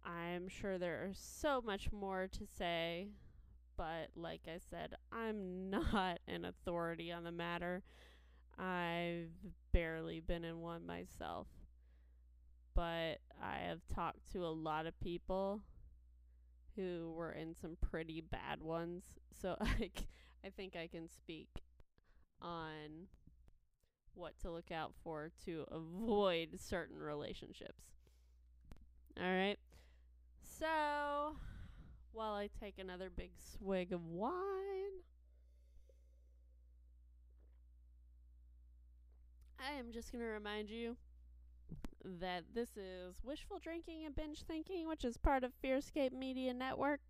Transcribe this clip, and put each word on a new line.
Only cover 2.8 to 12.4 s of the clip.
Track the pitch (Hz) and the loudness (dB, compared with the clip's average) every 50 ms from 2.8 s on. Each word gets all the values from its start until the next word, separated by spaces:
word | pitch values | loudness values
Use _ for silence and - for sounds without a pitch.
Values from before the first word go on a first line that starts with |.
| 165 170 170 170 190 208 208 - - - - - - - - - - - - - | 4 2 2 0 -2 -4 -8 -12 -16 -16 -16 -16 -18 -18 -18 -20 -20 -10 -4 -2
but | 180 160 165 165 156 - - | 0 0 0 0 -2 -4 -6
like | - 170 165 165 165 - 165 | -6 -4 -4 -4 -6 -6 -6
I | 160 180 - - | -8 -8 -8 -8
said, | - 170 170 - - - - - | -6 -4 -4 -4 -6 -8 -12 -8
I'm | - 233 226 220 214 214 196 180 180 185 190 190 | -4 -2 0 0 0 0 0 -2 -2 -2 -2 2
<laughs> | |
not | 190 208 339 - - 214 185 185 175 - - - | 2 4 4 6 6 6 6 6 2 0 -2 -4
an | 180 170 170 | -4 -2 -2
authority | 175 180 - - - 170 170 170 165 170 165 170 170 | -4 -6 -4 -2 0 2 2 2 2 0 -2 -2 -4
on | 170 170 170 | -4 -4 -4
the | 170 | -4
matter. | 170 170 170 170 175 175 175 175 180 185 - - - - - - - - - - - - - - - - | -2 -2 0 0 0 0 2 2 0 0 -2 -8 -18 -18 -18 -20 -20 -20 -20 -20 -20 -20 -20 -18 -6 -2
I've | - 185 185 180 175 170 170 170 170 170 170 170 170 165 165 180 - 185 165 - - - | 0 2 4 4 4 4 4 4 2 2 2 0 -2 -4 -8 -10 -10 -12 -12 -12 -4 6
barely | - 175 170 160 160 160 160 165 165 165 | 8 8 8 8 2 0 0 -2 -2 -2
been | 160 - 175 170 170 | 2 2 2 2 2
in | 165 165 165 | -2 -2 -2
one | 165 170 170 165 170 | -4 -4 -4 -4 -4
myself, | 170 175 175 180 180 - - - 80 85 87 190 - - - - - - - - - - - - - - - - - - - | -4 -4 -4 -4 -6 -6 -6 -4 -2 -2 -2 -4 -6 -10 -16 -16 -16 -18 -20 -20 -20 -20 -20 -20 -20 -20 -20 -20 -20 -20 -20